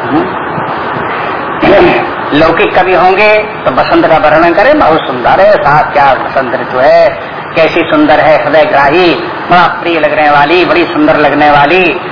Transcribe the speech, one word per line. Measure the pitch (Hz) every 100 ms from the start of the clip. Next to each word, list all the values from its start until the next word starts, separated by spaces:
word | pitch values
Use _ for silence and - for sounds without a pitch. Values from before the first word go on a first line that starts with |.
हम्म? | - 139 180 - - - - - - - - - - - - - -
<clears throat> | 196 175 - - - - 143
लौकिक | 160 165 202 190
कवि | 180 180
होंगे | 180 190 214 214
तो | 208 - -
बसंत | 135 147 170 220
का | 208
वर्णन | 151 156 170
करें, | 160 160 302
"बहुत | 151 160
सुंदर | - 127 120
है, | 123 196
साथ | 208 143 151 143
क्या | 143 139
बसंत | 123 - 139 127 127
ऋतु | 117 127
है, | 139 165 160 - - - - 165
कैसी | 160 170
सुंदर | 160 156 151 151
है, | 147 147 147
हृदय | 151 151
ग्राही, | 139 139 165 175 147 - - -
बड़ा | 175 165
प्रिय | - 170 165
लगने | 151 147 151
वाली, | 143 147 175 165
बड़ी | 165 165
सुंदर | 170 151 147
लगने | 147 143 151
वाली | 143 147 180 175 135 185